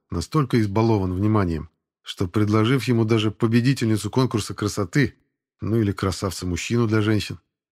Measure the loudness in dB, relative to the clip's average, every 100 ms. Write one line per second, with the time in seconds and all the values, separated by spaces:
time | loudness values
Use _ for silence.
0 | -8 -6 -2 -2 0 2 2 2 2 2
1 | 0 0 2 2 2 -2 -6 _ _ _
2 | -14 -6 -4 0 2 4 4 2 0 0
3 | 2 2 0 0 2 2 2 0 0 0
4 | -2 0 0 0 -4 -4 -4 -2 -2 0
5 | 0 -2 _ _ _ -10 -4 0 0 0
6 | -2 -2 -6 -6 -6 -6 -2 -2 0 2
7 | 2 0 -2 -12 _ _ _